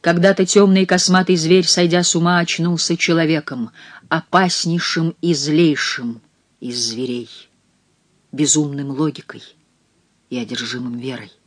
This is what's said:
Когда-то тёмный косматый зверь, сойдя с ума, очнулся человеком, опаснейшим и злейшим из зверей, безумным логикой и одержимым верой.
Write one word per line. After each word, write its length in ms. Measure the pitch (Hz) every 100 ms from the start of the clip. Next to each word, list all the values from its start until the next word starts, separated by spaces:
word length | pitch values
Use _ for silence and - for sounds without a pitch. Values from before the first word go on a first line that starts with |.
Когда-то 420 | 170 170 190 196
тёмный 400 | 185 208 196 190
косматый 500 | 185 180 - 185 180 185
зверь, 300 | 160 185 170
сойдя 360 | - 175 180
с 120 | 170
ума, 240 | 175 170 180
очнулся 540 | 170 - 170 165 -
человеком, 760 | 170 - 165 156 160 - 127 113 - - - _
опаснейшим 1040 | 160 - 180 180 - 170 170 - 175 165 -
и 100 | 175
злейшим 880 | 147 143 156 170 139 - - 120 117 _ _ _ _
из 180 | 123 120
зверей, 520 | 117 113 127 123 113 - - _ _ _ _ _ _ _ _
безумным 600 | 135 147 151 147 139 139
логикой 520 | 135 156 139 - - - _ _ _ _ _ _ _ _
и 80 | 123
одержимым 640 | 113 120 117 123 123 120
верой. 340 | 131 123 101 _